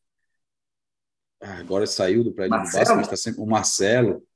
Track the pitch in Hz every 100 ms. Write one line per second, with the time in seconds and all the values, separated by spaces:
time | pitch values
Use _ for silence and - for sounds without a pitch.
0 | _ _ _ _ _ _ _ _ _ _
1 | _ _ _ _ 101 90 90 95 104 -
2 | 92 110 117 95 95 110 92 - 226 226
3 | - 95 117 - 107 110 101 - 101 120
4 | 113 - -